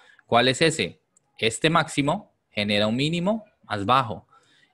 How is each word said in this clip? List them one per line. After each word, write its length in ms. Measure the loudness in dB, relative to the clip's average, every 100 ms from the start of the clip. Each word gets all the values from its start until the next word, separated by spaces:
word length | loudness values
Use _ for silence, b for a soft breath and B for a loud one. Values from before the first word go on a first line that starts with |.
| b b
¿Cuál 240 | 0 2 4
es 140 | 2
ese? 400 | 0 0 -6 -8 _ _ _ -4
Este 320 | -4 0 0
máximo 680 | 2 0 -2 -2 -2 -8 _ _
genera 380 | -6 -2 0 0
un 100 | 0
mínimo 480 | -2 -2 -2 -4 -6 _
más 200 | -10 -6
bajo. 420 | 0 0 0 -8 -14 b b b b